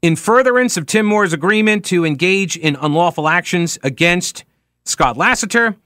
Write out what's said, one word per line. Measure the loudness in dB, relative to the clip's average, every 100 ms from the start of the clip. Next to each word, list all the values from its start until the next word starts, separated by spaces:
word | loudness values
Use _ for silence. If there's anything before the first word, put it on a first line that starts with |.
In | 0
furtherance | 0 2 4 4 2 0 -2
of | -2
Tim | 0 2
Moore's | 2 0
agreement | 0 0 2 2 0 0
to | 0
engage | 0 0 0 0 -2 -2
in | -2 -2
unlawful | 0 2 0 0 0
actions | 0 0 -2 -2 -4
against | -6 0 2 2 -2 -12 -20 _ _ _
Scott | -10 -2 -2 0
Lasseter | 0 0 -2 0 0 -4